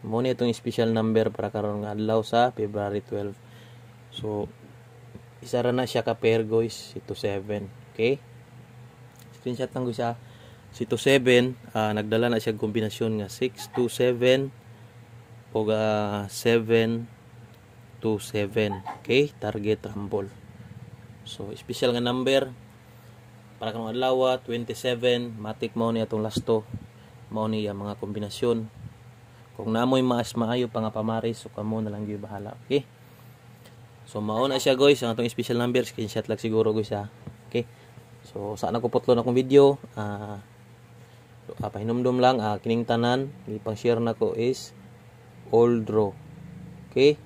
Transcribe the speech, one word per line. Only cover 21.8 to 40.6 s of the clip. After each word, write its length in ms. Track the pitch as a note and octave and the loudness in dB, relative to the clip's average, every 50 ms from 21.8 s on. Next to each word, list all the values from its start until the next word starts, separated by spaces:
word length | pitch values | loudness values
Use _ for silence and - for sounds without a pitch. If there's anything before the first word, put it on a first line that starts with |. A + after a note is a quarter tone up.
| C3+ B2+ A#2+ | 0 0 2
nga 80 | A#2+ A#2+ | 2 0
number 480 | A#2+ B2 B2+ B2+ C3+ C3+ C3+ C3+ C3 B2 - - - - - - - - - - - - - - - - - - - - | -2 -2 0 0 2 2 2 2 0 -8 -16 -20 -20 -20 -20 -20 -20 -20 -20 -20 -20 -20 -20 -20 -20 -20 -20 -20 -20 -14
para 160 | - A2 A2 | -8 -8 -6
kanang 240 | G#2+ A2+ A2+ A2 A2+ | -6 -6 -6 -6 -4
adlaw, 400 | B2 B2+ C3 C3 C3 C3 B2+ B2+ B2+ - | -2 0 0 2 2 4 2 2 0 -4
twenty-seven, 960 | - A#2 A#2+ A#2 - A2+ - - B2+ B2 A#2 A#2+ B2 A#2+ A#2+ A#2+ A#2+ A2+ A2 | -6 -6 -6 -6 -6 -8 -4 -2 -4 -2 0 2 2 2 2 -2 -6 -10 -10
matik 320 | G#2 G#2+ A2 - A#2 A2 A2+ A#2 | -8 -10 -6 -6 -8 -6 -2 0
mao 80 | A2+ A#2 A#2 | 0 0 2
ni 80 | A2+ A2 | 0 -2
atong 160 | - A2+ G#2+ | -2 -2 -2
lasto. 480 | G#2+ A2 - - - - A2+ A2 A2 - - - - - - - - - - - - - | -2 -2 -4 -4 0 0 0 0 0 -4 -12 -14 -14 -16 -20 -20 -20 -20 -20 -20 -16 -10
Mao 160 | G#2+ A2 A2 A2 | -6 -4 -4 -2
ni 160 | A2 G#2+ G#2+ | -2 -2 -4
ang 160 | G2+ G2+ G2+ | -4 -6 -6
mga 160 | G2+ G#2 G2+ | -8 -8 -8
kombinasyon. 880 | - - G2+ G2+ G#2 G#2 G2+ - - - A#2+ A#2 A2+ A2+ A2 - - - - - - - - - - - - - - - - - | -8 -10 -8 -8 -8 -8 -8 -6 -2 0 0 0 0 -2 -8 -12 -16 -18 -18 -18 -18 -20 -20 -20 -20 -20 -20 -20 -20 -20 -20 -14
Kung 160 | - G#2 G#2+ | -8 -4 -2
namoy 320 | A2 A2+ B2 B2+ C3 C3 | 0 2 2 4 4 4
mas 320 | B2+ B2+ B2 A#2+ A2+ - - | 4 2 2 0 -2 -2 -2
maayo 320 | A#2+ A#2 A2 A#2+ B2+ B2 | -2 -2 0 0 0 -2
pa 160 | A2+ - A2+ | -2 -2 -4
nga 80 | A2 A2 | -4 -2
pamaris, 560 | G#2+ A2 A2 A2 A2+ A2+ A2+ A#2 A2+ - - | -4 -2 -2 -2 -2 -2 -2 -4 -6 -6 -12
so 20 | G#2+ - | -14 -10
kamo 240 | - G#2 G#2+ A2 A2 | -8 -6 -4 -4 -2
na 80 | A2 | -4
lang 240 | G#2+ G#2 G#2 G#2+ G#2 | -4 -6 -6 -6 -8
gyud 80 | G#2 G2+ | -8 -8
bahala. 400 | G2+ G2+ G#2 G2 G2+ G#2+ - - - | -10 -10 -12 -10 -10 -12 -14 -16 -4
Okay? 160 | - C3 C#3+ C#3 - - - - - - - - - - - - - - - - - - - - - - - - - | 0 0 0 0 -4 -20 -20 -20 -20 -20 -20 -20 -20 -20 -20 -20 -20 -20 -20 -20 -20 -20 -20 -20 -20 -20 -20 -20 -10
So, 80 | - G#2+ | -8 -6
mao 240 | G#2 G#2+ G#2+ A2+ B2+ C#3 | -4 -2 0 0 0 0
na 80 | C3 C3 | 0 0
siya, 160 | - C#3+ C3 | 2 2 4
guys, 240 | B2+ C#3 C#3+ C#3+ B2+ B2+ | 6 8 6 6 6 2
ang 80 | A#2 A2+ | -2 -2
atong 160 | A2+ A#2+ A#2 | -2 -2 -4
special 320 | - - A#2 - B2 A#2+ | -2 -4 -2 -2 0 0
number. 240 | A#2+ A#2+ B2 B2+ A#2+ | 0 2 2 0 0
Screenshot 400 | A#2+ - - A2+ G2+ - A2+ G#2+ | 0 -4 -6 -6 -4 -4 -4 -2
lang 160 | - A2 - | -2 -4 -4
siguro, 320 | - A2+ A2 A2 G#2+ A2 G#2+ | -2 0 2 2 2 4 2
guys, 160 | A2 G#2 - | 0 -2 -2
ha. 160 | A2 G2+ G2+ G#2 - - - - - - - | -4 -6 -6 -8 -12 -16 -20 -20 -20 -20 -20
Okay? 160 | - - B2 A#2+ - - - - - - - - - - - - | -4 -4 -4 -4 -4 -12 -20 -20 -20 -20 -20 -20 -20 -20 -20 -20
So, 320 | - - G2 G2+ G#2 G#2 - | -14 -12 -10 -8 -8 -6 -4
sa 160 | - E2+ A2 | -4 -2 -2
na 80 | A#2 | 0
ko 80 | A#2 A#2 | 0 2
putlo 240 | - B2 - - B2 | 0 2 4 4 2
na 80 | A#2+ | 4
akong 160 | A#2 B2+ A#2+ B2+ | 4 2 2 2
video. 400 | C3 C3 C3+ C#3+ C#3 C#3 C#3 C#3 - - - | 2 8 8 10 10 10 6 2 -6 -14 -8
Ah, 480 | A2+ G#2+ G#2 G#2 G2+ G#2 G#2 G#2 G2+ G#2 - - - | -8 -6 -6 -6 -8 -8 -10 -10 -12 -14 -18 -20 -20